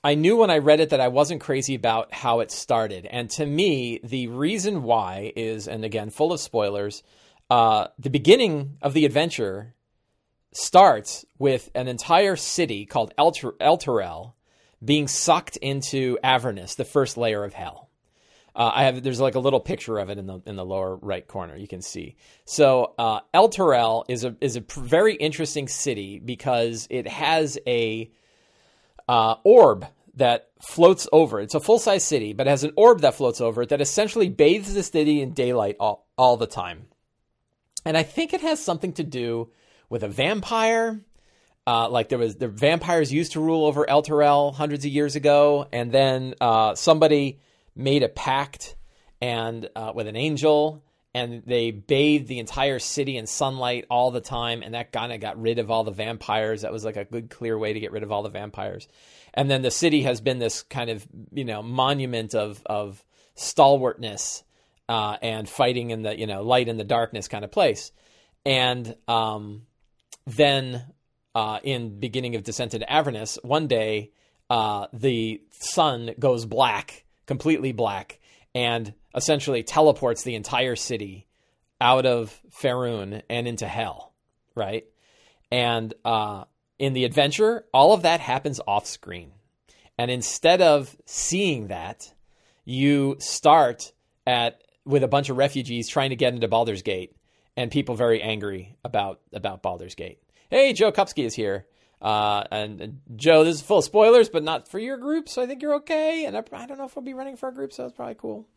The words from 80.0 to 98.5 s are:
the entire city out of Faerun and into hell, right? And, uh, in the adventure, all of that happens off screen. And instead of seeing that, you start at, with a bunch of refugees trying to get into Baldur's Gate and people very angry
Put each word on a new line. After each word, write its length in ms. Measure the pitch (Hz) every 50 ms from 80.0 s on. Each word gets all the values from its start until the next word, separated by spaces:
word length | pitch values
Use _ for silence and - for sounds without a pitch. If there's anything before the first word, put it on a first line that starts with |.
| 135 120 117 -
the 140 | - 127 117
entire 400 | 110 110 - - 123 127 127 117
city 500 | 110 - - 123 110 104 98 95 98 _ _ _ _ _ _ _ _ _ _ _ _
out 260 | 123 123 127 131 127
of 340 | 131 123 120 113 104 - _ _ _
Faerun 720 | _ - - 135 123 127 127 120 117 107 98 98 104 107 - _
and 200 | 117 120 120 120
into 180 | 117 - 113
hell, 460 | 92 - 120 113 95 - - - _ _ _ _ _ _ _ _ _ _
right? 320 | 117 107 95 107 113 - _ _ _ _ _ _ _ _ _ _ _ _ _
And, 420 | 123 123 120 120 117 117 113 110 - _ _
uh, 400 | 120 113 110 107 104 104 98 - _ _ _ _ _ _
in 160 | _ 139 139
the 120 | 131 127 127
adventure, 600 | 120 - 151 139 143 143 - 214 220 233 226 - _
all 200 | - - 143 170
of 100 | 214 190
that 160 | 170 165 170 165
happens 420 | - - - 143 - 147 135 - -
off 200 | - 101 104 -
screen. 460 | - - - - 90 90 90 85 69 _ _ _ _ _ _ _ _ _ _ _ _ _
And 140 | - 120 123
instead 500 | 127 127 117 - - - - 160 180 185
of 360 | 185 165 147 143 135 - - _ _
seeing 600 | - - - - - 165 190 202 185 151 120 107 95
that, 440 | 98 82 82 95 110 _ - - _ _ _ _ _ _ _ _ _ _ _
you 520 | - 123 131 139 143 143 143 139 139 139 139
start 720 | - - - - - 156 151 165 143 123 120 - - - _ _ _ _ _ _ _
at, 340 | 127 127 120 117 120 - _ _ _ _ _ _
with 200 | 139 139 143 131
a 40 | 120
bunch 220 | 120 139 139 139
of 60 | 131
refugees 520 | 127 139 139 - 139 123 123 120 120 117 -
trying 220 | - 151 135 135
to 60 | 131
get 180 | 117 131 123 123
into 140 | 120 113 101
Baldur's 340 | 113 113 117 113 101 92
Gate 320 | 90 104 95 92 92 - _ _ _ _ _ _ _ _ _
and 140 | - 123 117
people 240 | - 143 135 127 120
very 260 | 107 123 117 113 110
angry 560 | - 110 110 104 101 101